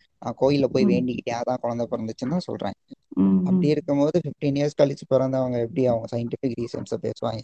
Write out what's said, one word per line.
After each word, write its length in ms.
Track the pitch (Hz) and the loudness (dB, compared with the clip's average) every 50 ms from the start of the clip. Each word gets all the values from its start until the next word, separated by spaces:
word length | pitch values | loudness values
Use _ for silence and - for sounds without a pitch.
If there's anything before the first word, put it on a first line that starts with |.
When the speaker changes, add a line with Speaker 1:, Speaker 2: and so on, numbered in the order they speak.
| _ _ _ - | _ _ _ -12
Speaker 1:
நான் 140 | - 123 117 - | -10 -8 -2 2
கோயில்ல 240 | 131 139 143 139 135 | 2 4 4 4 2
போய் 200 | 120 - 131 - | 2 2 4 4
Speaker 2:
ம். 40 | - | 4
Speaker 1:
வேண்டிக்கிட்டே 440 | - - 127 127 120 - - 120 | 4 2 2 -2 -4 -4 -6 -6
அதான் 280 | 117 117 120 123 127 123 | -4 -4 -2 -2 -2 -2
குழந்தை 260 | - 120 117 117 117 - | -2 -4 -2 -4 -4 -4
பிறந்துச்சுன்னு 440 | 120 113 110 110 107 - 127 131 170 | -4 -6 -6 -6 -8 -6 -4 -4 -2
தான் 120 | 180 - | -4 -4
சொல்றாங்க. 320 | - 113 - 110 101 - _ _ - - - _ - - | -4 -6 -6 -6 -6 -8 _ _ -20 -20 -20 _ -6 0
Speaker 2:
ம், 60 | - | 2
ம். 240 | 196 196 190 185 180 | 4 4 4 4 4
Speaker 1:
அப்படி 220 | 180 190 180 165 147 | 2 2 4 4 4
இருக்கும்போது 520 | 151 151 - 147 143 143 143 156 - 175 | 2 2 0 0 2 2 2 2 2 0
ஃபிஃப்டீன் 380 | 160 143 - - 151 143 139 143 | -2 -2 -6 -4 -2 0 0 0
இயர்ஸ் 200 | 143 147 - - | 0 0 2 2
கழிச்சு 260 | 143 139 135 - - - | 2 2 0 -2 -2 0
பிறந்தவங்க 500 | 135 127 131 131 131 131 127 123 123 120 | 2 2 2 2 0 0 0 0 -2 -2
எப்படி 280 | 117 117 - 131 127 | -2 -2 0 0 2
அவங்க 200 | 123 117 110 113 - | 2 2 0 -2 -4
சயின்டிஃபிக் 460 | 120 117 120 117 117 - - 127 113 123 | -6 -4 -4 -6 -6 -4 -4 -4 -4 -4
ரீசன்ஸை 400 | 117 - - - - - 113 - | -6 -6 -6 -8 -8 -6 -6 -6
பேசுவாங்க? 420 | - 110 107 - 113 117 117 117 | -6 -6 -6 -4 -6 -6 -6 -6